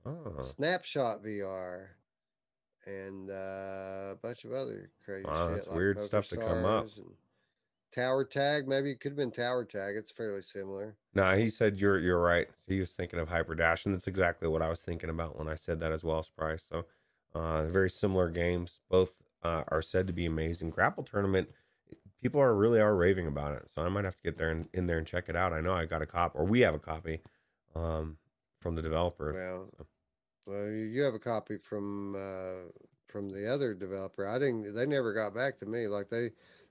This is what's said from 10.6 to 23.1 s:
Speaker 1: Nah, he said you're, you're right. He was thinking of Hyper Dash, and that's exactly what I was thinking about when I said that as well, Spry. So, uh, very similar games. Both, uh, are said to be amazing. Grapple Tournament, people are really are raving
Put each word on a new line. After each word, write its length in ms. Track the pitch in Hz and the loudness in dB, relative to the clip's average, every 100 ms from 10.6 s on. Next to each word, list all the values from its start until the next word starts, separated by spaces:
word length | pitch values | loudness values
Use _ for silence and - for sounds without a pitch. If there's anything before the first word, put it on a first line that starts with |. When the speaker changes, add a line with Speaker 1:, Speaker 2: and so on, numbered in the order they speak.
| 98 98 107 107 _ | -8 -8 -10 -12 _
Speaker 1:
Nah, 220 | 98 95 95 | 2 6 6
he 140 | 113 | 4
said 300 | - 110 98 | 4 2 4
you're, 200 | 101 95 | 4 6
you're 220 | 87 87 | 4 4
right. 260 | 87 87 - - - | 6 4 2 -6 -2
He 120 | 95 | -2
was 140 | 90 | -2
thinking 260 | - 87 85 | -4 -4 -4
of 100 | 82 | -2
Hyper 260 | 85 80 80 | 0 0 2
Dash, 300 | 82 82 101 | 4 4 0
and 80 | |
that's 140 | 95 101 | -2 -2
exactly 400 | 92 87 - 82 | 2 2 2 0
what 140 | 80 | 2
I 80 | 80 | 0
was 120 | 85 | -2
thinking 280 | - 82 82 | -6 -6 -4
about 280 | 82 82 - | -4 -6 -6
when 100 | 78 | -6
I 80 | 78 | -6
said 240 | - 80 | -4 -2
that 100 | 80 | -2
as 120 | 78 | -2
well, 200 | 82 80 | 0 -2
Spry. 340 | 80 - 80 80 | -4 -6 -4 -4
So, 280 | - 82 - _ _ _ _ 78 | -6 -8 -8 _ _ _ _ -4
uh, 300 | 82 78 78 | 0 0 2
very 240 | 92 95 | 4 4
similar 400 | - 104 95 87 | 2 2 4 2
games. 500 | 85 87 87 87 - _ | 2 0 0 -4 -10 _
Both, 240 | 92 92 - _ _ | 4 4 0 _ _
uh, 200 | 85 82 - | -2 -2 0
are 140 | 80 | 0
said 260 | - 92 95 | 2 0 0
to 60 | |
be 120 | 85 85 | 0 -2
amazing. 440 | 80 80 85 85 | 0 -2 -2 -4
Grapple 340 | 80 117 196 | 2 2 2
Tournament, 460 | 139 104 98 95 - - _ _ _ - - _ | -4 0 2 2 2 -6 _ _ _ -20 -20 _
people 200 | 123 147 | 0 4
are 140 | 131 104 | 6 8
really 260 | 110 117 | 8 8
are 140 | 107 98 | 8 8
raving 320 | 87 | 6